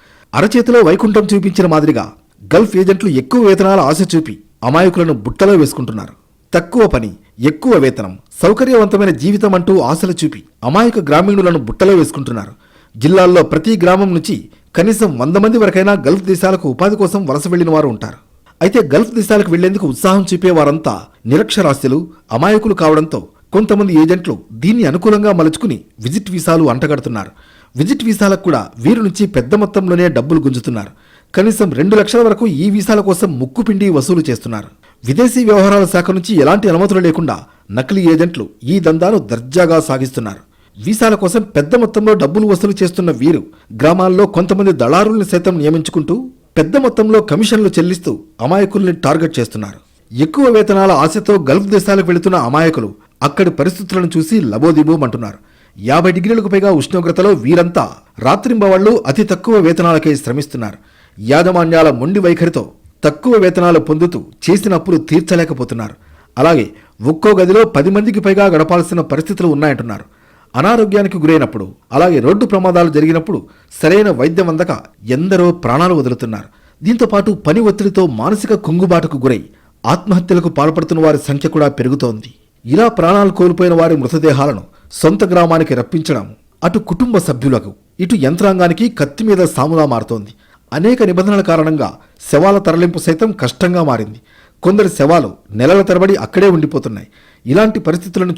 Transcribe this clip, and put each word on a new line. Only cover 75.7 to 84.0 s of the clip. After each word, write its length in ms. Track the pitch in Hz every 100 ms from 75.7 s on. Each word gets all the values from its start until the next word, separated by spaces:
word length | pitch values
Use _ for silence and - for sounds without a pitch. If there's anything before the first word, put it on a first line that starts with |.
| 131 180
వదులుతున్నారు. 540 | 165 127 120 117 104 - _ _ -
దీంతో 220 | 175 240 240
పాటు 240 | 202 202
పని 280 | 202 151 190
ఒత్తిడితో 460 | 214 202 202 196 170
మానసిక 480 | 110 135 208 -
కుంగుబాటుకు 600 | 214 156 170 185 175 156 139
గురై 280 | 127 113 - _ _ _ 113
ఆత్మహత్యలకు 640 | 175 214 180 175 175 165
పాల్పడుతున్న 520 | 147 151 165 165 160
వారి 160 | 156 147
సంఖ్య 300 | - 143 147
కూడా 200 | 156 143
పెరుగుతోంది. 640 | 143 123 143 123 107 - _ _ _
ఇలా 240 | 113 165 226
ప్రాణాలు 420 | 226 170 202 202
కోల్పోయిన 440 | 190 180 175 180
వారి 220 | 170 165
మృతదేహాలను 640 | 156